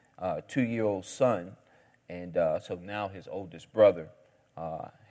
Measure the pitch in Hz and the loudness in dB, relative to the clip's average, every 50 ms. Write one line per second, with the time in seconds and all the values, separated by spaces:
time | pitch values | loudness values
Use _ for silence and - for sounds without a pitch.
0 | _ _ _ - 90 92 80 76 - - - 135 123 117 117 113 110 104 101 95 | _ _ _ -6 -4 -4 -4 -4 -6 -4 -2 0 0 0 0 0 0 0 0 0
1 | 92 - - - 135 123 113 90 87 95 110 - _ _ _ _ _ _ _ _ | -4 -8 -2 2 2 2 2 2 -2 -8 -16 -20 _ _ _ _ _ _ _ _
2 | _ - 90 90 90 87 82 87 82 80 78 - - - 98 87 87 98 104 104 | _ -14 -12 -12 -10 -4 0 2 2 2 2 -2 -4 -6 -10 -10 -10 -10 -8 -6
3 | 104 95 95 92 78 - 80 95 98 85 82 82 - - - 110 107 101 90 85 | -6 -6 -8 -12 -14 -10 -10 -10 -10 -10 -14 -16 -18 -6 6 8 8 8 8 6
4 | 78 78 - _ _ _ _ _ _ _ - 82 82 80 80 76 - - - _ | -6 -12 -16 _ _ _ _ _ _ _ -14 -10 -8 -8 -8 -8 -10 -12 -16 _
5 | - _ | -20 _